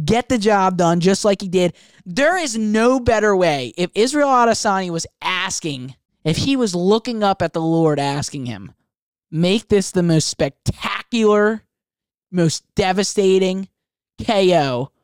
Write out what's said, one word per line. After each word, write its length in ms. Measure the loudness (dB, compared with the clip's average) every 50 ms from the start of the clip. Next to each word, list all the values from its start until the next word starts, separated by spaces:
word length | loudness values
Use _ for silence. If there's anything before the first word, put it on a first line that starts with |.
| -2
get 240 | 0 0 0 0 0
the 80 | -2 0
job 400 | 2 2 2 2 2 2 2 2
done 220 | 2 2 2 2
just 240 | 2 2 2 2 2
like 160 | 0 0 0
he 60 | -2 -2
did, 240 | 0 0 0 0 -2 _ -14 _ _ _ _
there 320 | -8 -4 0 0 2 0 0
is 180 | -2 -4 -4 -4
no 420 | -2 0 0 2 2 2 2 0
better 360 | 0 0 0 2 2 2 2
way. 380 | 2 2 2 2 0 -4 -6 -6
If 140 | -6 -6 -4 -2
Israel 340 | 0 0 0 0 0 2 2
Adesanya 600 | 4 4 4 2 2 0 0 -2 -2 -2 -2 -4
was 160 | -6 -6 -8 -10 _ _
asking, 760 | -6 -4 -4 -4 -4 -4 -6 -6 -6 -8 -8 -8 -10 -14 -16 _ _ _ _ _ -4
if 140 | -4 -2 -2
he 180 | 0 0 0
was 200 | 0 0 0 -2
looking 480 | 0 2 2 2 2 0 -4 -4 -2 0
up 180 | 0 0 0
at 120 | -2 -4 -2
the 80 | -2
Lord 380 | -2 0 2 2 2 2 2 0
asking 460 | -2 -2 -4 -4 -6 -8 -10 -10 -10
him, 280 | -10 -10 -12 -14 -18 -20 _ _ _ _ _ _ _ _ _ _ _
"Make 360 | -4 -2 0 0 0 0 0 0
this 200 | 0 0 0 0
the 140 | -2 0 0
most 240 | 2 2 2 0 0
spectacular, 1300 | -2 -4 -4 -4 -6 _ -6 -6 -6 -4 -6 -8 -8 -8 -8 _ -2 2 2 4 4 4 2 2 0 -4 -8 _ _ _ _ _ _ _ _ _ _ _ _ _
most 320 | -2 0 0 0 0 -4 -8 _ _
devastating 920 | -2 -2 0 0 0 -2 -2 0 0 2 2 4 2 2 0 -2 -4 -8 -10 _ _ _ _ _ _ _ _ _ -8
K 360 | -4 -2 0 2 4 4 4 4
O 320 | 2 0 -2 -4 -6 -8 _ _